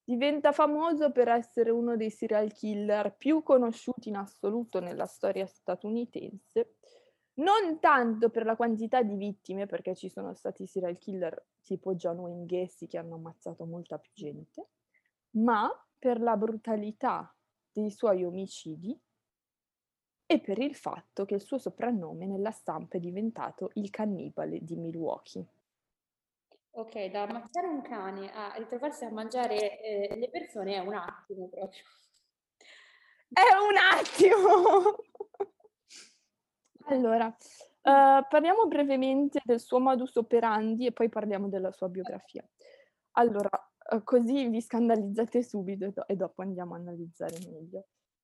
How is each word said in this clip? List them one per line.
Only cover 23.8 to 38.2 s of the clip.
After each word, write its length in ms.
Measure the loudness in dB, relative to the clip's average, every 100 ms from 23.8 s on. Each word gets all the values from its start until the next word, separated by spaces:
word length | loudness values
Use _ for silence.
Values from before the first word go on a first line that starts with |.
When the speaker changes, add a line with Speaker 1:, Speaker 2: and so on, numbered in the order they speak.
| -8
Speaker 1:
cannibale 720 | -6 -4 -4 -8 -8 -8 -8
di 120 | -10 -10
Milwaukee. 720 | -10 -8 -6 -8 -10 -16 -16 _ _ _ _ _ _ _ _ _ _ _ _ -16
Speaker 2:
Ok, 280 | -14 -10 -8
da 160 | -6
ammazzare 440 | -8 -8 -10 -6 -6
un 140 | -6
cane 500 | -8 -10 -10 -10 -12
a 200 | -12 -12 -12
ritrovarsi 500 | -12 -8 -8 -8 -12
a 60 |
mangiare, 680 | -10 -8 -4 -4 -2 -4 -6
eh, 340 | -8 -6 -6 -6
le 120 | -8
persone 460 | -8 -10 -8 -6 -6
è 40 |
un 140 | -6
attimo 540 | -8 -10 -14 -14 -14 -12
proprio. 360 | -12 -12 -14 -20 _ _ _ _ _ _ _ -20 -20 -20 _ _ _ -2
Speaker 1:
È 120 | 6
un 360 | 8 8 6 6
attimo! 1160 | 6 4 2 6 8 8 8 8 8 8 6 0 -6 -16
<laughs> 340 | -14 -10 -10 _ -20 _ _ -20 -20 _ _ _ _ _ _ _ -2
Allora, 400 | 2 4 2 0
eh, 1000 | -4 -20 -20 -20 _ 8 10 10 8